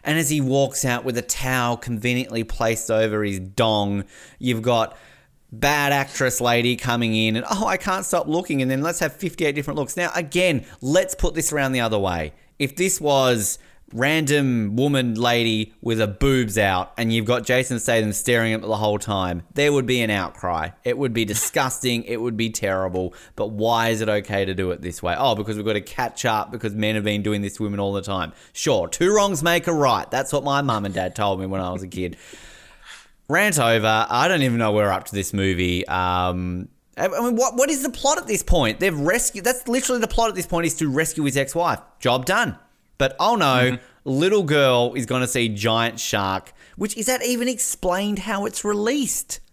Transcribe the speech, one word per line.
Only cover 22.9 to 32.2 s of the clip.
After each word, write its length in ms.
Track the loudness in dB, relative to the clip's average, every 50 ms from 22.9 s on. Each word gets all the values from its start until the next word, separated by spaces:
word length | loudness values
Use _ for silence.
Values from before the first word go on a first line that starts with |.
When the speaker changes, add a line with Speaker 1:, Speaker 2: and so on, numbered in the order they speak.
| -2 -2 -4 -4 -6 -12 -20 -16 -8
Speaker 1:
But 160 | -6 -6 -6
why 380 | -4 -2 0 2 2 2 2 2
is 120 | 0 0
it 80 | 0 0
okay 360 | 0 -2 -2 -2 -2 -2 -2
to 100 | -2 -2
do 160 | -2 -2 -2
it 100 | -2 -4
this 220 | -6 -10 -10 -6 -4
way? 100 | -4 -2
Oh, 200 | 0 2 0 0
because 200 | 0 -2 -6 -6
we've 100 | -4 -2
got 80 | -2 -2
to 80 | -2
catch 440 | -4 -6 -6 -4 -4 -4 -4 -4 -2
up 240 | 0 0 0 -2 -4
because 240 | -8 -6 -6 -6 -4
men 220 | -2 -2 0 0
have 80 | 0 0
been 180 | 0 -2 0
doing 220 | 0 0 -2 -2 -2
this 140 | -4 -6 -4
to 60 | -6
women 160 | -4 -2 -2
all 140 | -2 -2 -2
the 80 | -4
time. 320 | -4 -4 -4 -4 -4 -6 -8 -14 -20 -18 -10
Sure, 340 | -4 0 2 2 2 0 -2
two 260 | -2 0 2 2 4
wrongs 300 | 4 2 2 0 0 0
make 240 | 2 2 2 2 0
a 60 | 0
right. 360 | 2 4 4 2 2 0 -2
That's 240 | -2 -2 -2 0 -2
what 100 | -2 0
my 200 | 2 0 2 2
mum 220 | 2 0 0 -2
and 100 | -2 -2
dad 200 | -2 -4 -4 -2
told 240 | -2 0 0 0 -2
me 60 | -2
when 160 | -4 -4 -4
I 100 | -4 -4
was 120 | -4 -6 -8
a 40 | -8
kid. 300 | -6 -6 -6 -6 -6 -10